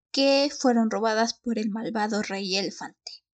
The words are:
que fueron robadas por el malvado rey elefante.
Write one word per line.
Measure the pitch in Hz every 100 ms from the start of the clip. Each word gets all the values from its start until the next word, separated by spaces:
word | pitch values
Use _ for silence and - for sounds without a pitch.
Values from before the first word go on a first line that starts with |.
| _
que | 269 277 277 285 -
fueron | 254 233 220
robadas | 202 226 220 233
por | - 240 220
el | 214
malvado | 214 247 226 214 208
rey | 208 196 202 190
elefante. | 175 - - _ - - _